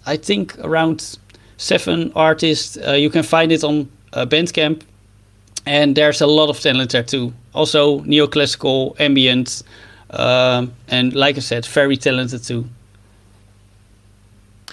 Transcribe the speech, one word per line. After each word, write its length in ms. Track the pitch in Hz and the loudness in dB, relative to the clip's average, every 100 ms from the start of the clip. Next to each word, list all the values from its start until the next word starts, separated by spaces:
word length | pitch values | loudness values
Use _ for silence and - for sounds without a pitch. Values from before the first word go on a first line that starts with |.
| - | -8
I 100 | 156 | -6
think, 400 | - 202 185 - | -2 -2 -4 -8
around 580 | 151 160 160 160 - - _ - - - | -4 0 0 -2 -8 -18 _ -20 -20 -10
seven 560 | - 175 185 170 165 | -2 -2 0 -2 -2
artists. 640 | - 160 160 165 151 - - - | 2 2 2 0 -2 -6 -8 -2
Uh, 60 | |
you 180 | 139 147 | 0 2
can 140 | 165 | 0
find 260 | 156 165 165 | 2 2 2
it 140 | 160 | 2
on, 260 | 156 151 139 - _ | 0 -2 -4 -12 _
uh, 120 | 123 | -6
Bandcamp. 580 | 127 151 170 - 151 156 - _ _ _ _ _ _ - - | -2 -2 0 -2 -2 -2 -10 _ _ _ _ _ _ -14 -2
And 280 | 147 147 139 | 2 4 4
there's 240 | 151 147 | 2 4
a 80 | 147 | 4
lot 200 | 151 151 | 4 2
of 120 | - | 0
talent 320 | 147 131 127 | -2 0 0
there 100 | 127 | -2
too. 300 | 120 139 123 120 - | -2 -4 -6 -8 -8
Also 460 | - 151 151 147 143 | -4 0 2 2 2
neoclassical, 920 | 147 147 143 151 139 - 135 131 131 - | 2 2 2 0 -2 -2 -2 -2 -2 -2
ambient, 640 | 147 139 127 127 123 - - - - - - | 2 4 4 2 -2 -8 -14 -20 -20 -20 -10
um, 640 | - 127 127 127 123 123 120 - | -2 2 2 2 2 -2 -10 -4
and 260 | 127 127 | -2 0
like 240 | 143 139 143 | 2 0 0
I 40 | |
said, 260 | - 120 113 | -4 -6 -2
very 300 | 151 139 131 | 0 2 2
talented 480 | 143 127 123 123 | 0 -2 -4 -8
too. 240 | - 120 117 - _ _ _ _ _ _ _ _ _ _ _ _ _ _ _ _ _ - - | -8 -8 -8 -14 _ _ _ _ _ _ _ _ _ _ _ _ _ _ _ _ _ -20 -20